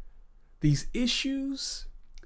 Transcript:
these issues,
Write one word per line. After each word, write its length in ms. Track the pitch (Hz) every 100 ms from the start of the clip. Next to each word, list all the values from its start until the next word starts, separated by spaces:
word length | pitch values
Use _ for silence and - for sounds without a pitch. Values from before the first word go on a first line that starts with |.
| - - - - - -
these 260 | 151 139 -
issues, 920 | 220 240 - 269 269 269 269 - - - - - -